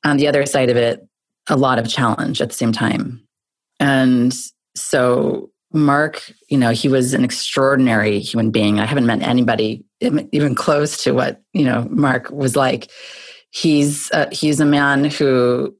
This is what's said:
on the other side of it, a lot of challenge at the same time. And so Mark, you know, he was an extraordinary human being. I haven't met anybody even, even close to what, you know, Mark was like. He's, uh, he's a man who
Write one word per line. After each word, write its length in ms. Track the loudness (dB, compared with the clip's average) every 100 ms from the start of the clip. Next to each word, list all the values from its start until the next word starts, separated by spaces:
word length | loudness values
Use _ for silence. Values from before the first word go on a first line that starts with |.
on 120 | 0 2
the 100 | 2
other 200 | 2 0
side 240 | 2 2
of 60 | 2
it, 300 | 0 -2 -10 _ _ _ -4
a 80 | 0
lot 220 | 2 0
of 100 | -2
challenge 520 | -2 -2 0 -4 -4
at 80 | -6
the 60 |
same 180 | -2 -2
time. 500 | 0 -2 -2 -6 -10 _ _ _ _ _ _
And 560 | 0 2 4 4 2 -2 -12 _ _
so 760 | -12 -2 2 2 2 0 -4 -8 _ _
Mark, 600 | 0 2 2 0 -4 -16 -20 _
you 80 | 0
know, 140 | 2
he 180 | 0 0
was 240 | 2 0
an 120 | 0
extraordinary 960 | -2 -4 -4 0 2 2 2 2 2 -2
human 320 | -2 -2 0
being. 300 | 2 2 0
I 60 | 0
haven't 200 | 0 0
met 140 | 0
anybody 640 | 0 2 2 0 -2 -4 -14 _
even, 280 | -2 -2 -2
even 220 | -2 0
close 500 | 0 0 0 0 -2
to 80 | -2
what, 300 | 0 -2 -6 _
you 120 | -2
know, 220 | 0 0 -2
Mark 400 | 0 0 0 -4
was 260 | -4 -2 0
like. 340 | 0 -2 -8 -20 -20 -20 -20 -20 _
He's, 600 | -4 0 2 2 -2 -4
uh, 160 | -2 -2
he's 280 | -2 -2 2
a 40 |
man 400 | 2 2 2 2
who 680 | 0 0 2 2 2 0 -4 -10